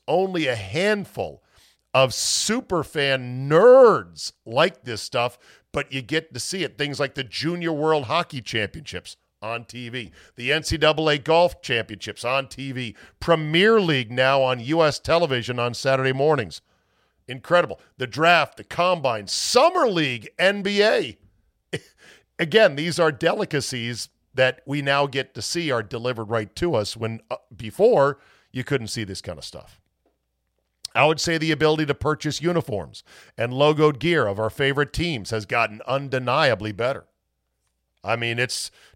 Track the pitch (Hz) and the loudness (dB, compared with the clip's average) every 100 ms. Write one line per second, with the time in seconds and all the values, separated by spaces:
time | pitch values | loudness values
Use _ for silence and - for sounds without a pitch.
0 | - 165 190 180 143 117 95 151 202 208 | -2 0 0 -2 -2 -2 -4 -2 0 -2
1 | 175 - 87 71 _ _ _ _ _ 127 | -4 -8 -8 -8 _ _ _ _ _ 2
2 | 131 - - - - 233 - 180 147 156 | 2 0 -4 -2 -2 -2 -2 -4 -4 -2
3 | 139 135 123 127 135 160 233 262 247 151 | 0 -2 -4 -6 2 6 10 10 10 6
4 | 87 82 - - - 120 180 190 123 110 | -2 -12 -14 -14 -4 2 2 0 -10 -10
5 | - 127 120 - _ _ _ 147 139 135 | -6 -4 -4 -6 _ _ _ -8 -6 -8
6 | 110 156 160 123 - 190 147 - 147 135 | -4 -4 -4 -10 -8 -6 -6 -4 -6 -4
7 | 139 - 123 - 156 175 165 151 156 156 | -6 -6 -10 -6 -4 -4 -4 -2 2 0
8 | 120 160 170 135 - 113 101 85 73 87 | 0 -4 -4 -8 -6 -4 -4 -6 -14 -14
9 | - - _ _ 104 117 117 120 120 127 | -14 -20 _ _ -10 -10 -12 -14 -12 -10
10 | 107 - - - 123 156 - 160 156 151 | -12 -16 -20 -10 -4 -2 -2 2 2 4
11 | 156 147 156 160 175 - - 120 110 104 | 2 0 2 4 4 0 -4 -4 -4 -10
12 | - - 120 135 131 - 139 127 120 - | -12 -8 -4 -4 -4 -10 -10 -8 -10 -12
13 | - - - 160 151 165 208 226 175 139 | -20 -6 0 0 2 2 4 4 4 0
14 | 110 123 131 139 131 127 120 160 156 - | 0 0 2 4 2 0 -2 2 2 2
15 | - 165 165 127 110 120 120 117 135 135 | 0 2 2 -2 -4 -2 -2 -2 0 2
16 | 131 131 147 147 92 - _ _ _ _ | 2 0 2 0 -2 -10 _ _ _ _
17 | _ _ - 127 - 175 160 - _ - | _ _ -16 -12 0 2 2 -4 _ -10
18 | 123 113 165 175 143 - - - 180 175 | -8 0 4 4 2 -4 -10 -2 0 0
19 | 135 110 104 - - 247 320 370 262 175 | -2 -4 -6 -6 0 4 4 4 0 2
20 | 147 120 - - 180 202 196 202 208 240 | -2 -4 -8 -2 0 0 -2 2 2 2
21 | 139 - _ _ _ _ _ - _ _ | -2 -10 _ _ _ _ _ -12 _ _
22 | - - _ - 170 214 208 139 170 156 | -20 -20 _ -6 2 6 4 4 -4 2
23 | 160 131 165 208 202 147 - 123 117 117 | 0 2 0 0 -2 -4 -4 -6 -6 -8
24 | - _ _ - 127 127 - 147 139 139 | -12 _ _ 0 2 0 -6 -4 0 2
25 | 143 135 127 - - 170 160 120 104 120 | 0 -2 -6 -8 -8 -4 -2 -2 -4 -6
26 | 120 117 104 113 104 - 175 127 104 113 | -4 -6 -4 -4 -4 -4 -2 0 -2 -4
27 | 110 113 - - _ 98 110 - 220 196 | -6 -8 -10 -12 _ -14 -10 2 4 6
28 | 139 139 _ _ _ 127 123 139 110 - | 4 0 _ _ _ -10 -4 -4 -4 -8
29 | 101 95 - 78 - 67 - _ _ _ | -8 -10 -12 -12 -14 -18 -20 _ _ _
30 | _ _ _ _ _ _ _ _ - 117 | _ _ _ _ _ _ _ _ -6 2
31 | 147 160 170 165 160 151 156 156 147 143 | 2 2 -2 -2 -2 0 2 0 -2 -2
32 | - 151 151 - 160 175 - 101 69 53 | -4 -4 -4 -4 -2 -2 -2 -6 -8 -16
33 | - - - - 120 127 147 156 151 135 | -20 -20 -16 -8 -4 2 2 4 4 2
34 | 170 165 107 98 110 - 139 139 143 - | 0 2 0 0 -4 0 0 0 -2 -2
35 | 170 131 90 110 101 120 110 107 - 135 | -4 -4 -6 -6 -2 -2 -2 -4 -4 -4
36 | 139 127 123 139 151 104 107 98 120 120 | -2 -4 -2 0 2 0 -4 -4 -4 -4
37 | - _ _ _ _ _ _ _ _ _ | -10 _ _ _ _ _ _ _ _ _
38 | 95 117 117 117 127 - - _ _ | -4 -4 -2 -2 -4 -4 -10 _ _